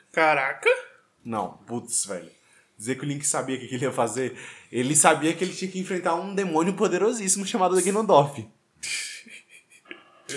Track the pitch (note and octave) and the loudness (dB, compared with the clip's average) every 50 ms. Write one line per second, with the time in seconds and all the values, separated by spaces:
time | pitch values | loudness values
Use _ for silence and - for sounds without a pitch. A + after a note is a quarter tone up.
0 | _ _ - E3 D#3+ D#3 D3+ C#3+ C3 C3 - - - A#4 B4+ - - - - _ | _ _ 0 2 4 4 4 2 2 -2 -4 0 2 2 2 2 0 -14 -20 _
1 | _ _ _ _ - A#2 A2+ G#2+ F#2+ F2+ - - - - A#2 A#2+ - - - - | _ _ _ _ -10 -6 -2 -2 -2 -4 -6 -14 -14 -10 -8 -8 -8 -4 -4 -4
2 | - G2 G2 F2 E2 D#2+ - _ _ _ _ _ _ _ _ - G#2 A2 C3 B2+ | -4 -4 -6 -10 -10 -14 -20 _ _ _ _ _ _ _ _ -12 -6 -6 -6 -4
3 | C#3+ D3 C#3 C#3+ D3 - - D3 B2+ C3 C3 B2 B2 G#2+ B2+ B2 C3 C3 B2+ - | -4 -6 -6 -4 -2 -2 -2 -2 -2 -4 -4 -6 -6 -8 -6 -4 -4 -2 0 0
4 | A#2+ A2+ G#2+ B2 C3 A#2+ - - - - - - - - - A#2 B2+ C3 D3+ D3 | -2 0 0 -2 -4 -4 -6 -10 -16 -18 -18 -20 -16 -8 -4 -2 0 2 4 6
5 | - E3+ D#3+ D3+ D3 D#3 E3+ E3 F#3 F3+ - - F#3+ F#3 F#3 F#3 F3+ - G3 F3+ | 6 6 6 4 2 0 0 0 -4 -6 -6 -6 -6 -6 -4 -6 -6 -4 -4 -4
6 | F3 F3+ E3 E3+ F#3+ G3 G3+ F#3+ G3 F#3 D#3+ D#3 E3+ F#3 F#3+ - G#3+ F#3+ E3 F3+ | -2 0 -2 -2 -2 -4 -4 -4 -2 0 2 2 2 2 2 0 0 2 2 2
7 | F#3 A3 B3+ A3+ G3+ F#3+ F#3 G3 G3 F3+ - A3 F#3 F3+ F3+ F#3 F3 F#3 G3 G#3 | 2 2 0 0 0 -2 -2 -2 -2 -2 0 2 2 4 4 4 2 2 2 2
8 | A3 G3 F#3+ C#3+ D3 D3 - - G#2+ - _ _ _ _ _ _ - - - - | 4 6 8 6 6 6 2 -8 -12 -14 _ _ _ _ _ _ -10 -8 -6 -6
9 | - - - - - - - - - _ - - _ _ _ _ _ - - - | -6 -8 -12 -14 -18 -20 -20 -20 -20 _ -20 -20 _ _ _ _ _ -20 -20 -20
10 | - _ _ _ _ - C3+ | -20 _ _ _ _ -12 -8